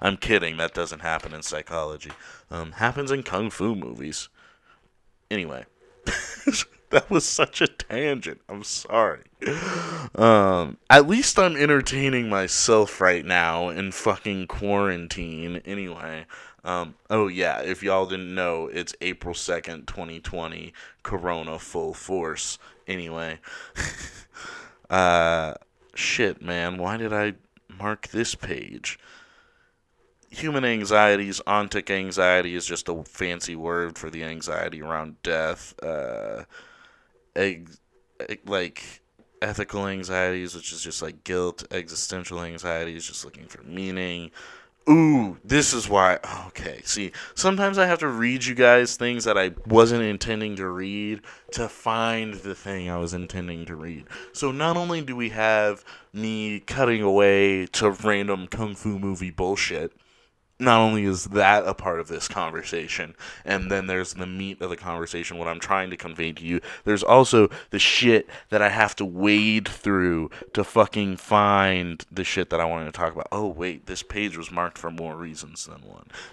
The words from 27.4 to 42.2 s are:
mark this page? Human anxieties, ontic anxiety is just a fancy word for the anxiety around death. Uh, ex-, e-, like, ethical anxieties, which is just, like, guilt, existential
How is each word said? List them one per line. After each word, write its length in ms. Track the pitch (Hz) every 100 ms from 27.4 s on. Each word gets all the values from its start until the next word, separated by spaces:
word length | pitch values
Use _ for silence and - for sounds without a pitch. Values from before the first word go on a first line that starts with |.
| _ _ _
mark 400 | 95 101 107 -
this 260 | 104 117
page? 640 | - 104 71 50 60 - - - - - _ _ _ _ _ _ _ _ _ _
Human 340 | - 160 143
anxieties, 760 | 127 113 101 107 107 101 98 98 -
ontic 440 | 104 101 104 -
anxiety 640 | 98 95 92 90 92 87
is 120 | 87 82
just 220 | 85 -
a 140 | 85
fancy 520 | 76 - 92 87 87 82
word 420 | 82 85 85 80
for 120 | 80
the 120 | 82
anxiety 600 | 80 80 78 80 82 80
around 380 | 78 80 78 73
death. 520 | - 82 80 87 - -
Uh, 640 | 80 78 65 57 52 53 - - - - - _ _ _ _
ex-, 460 | - 98 85 82 82 _ _ _ _ -
e-, 80 | -
like, 580 | - 98 87 - - - _ _ _ _
ethical 440 | 104 104 104 104 98
anxieties, 680 | 95 90 92 92 92 90
which 180 | 87 -
is 100 | 82
just, 200 | 85 78
like, 220 | 80 80
guilt, 400 | - 90 90 87 -
existential 720 | 92 85 82 - 92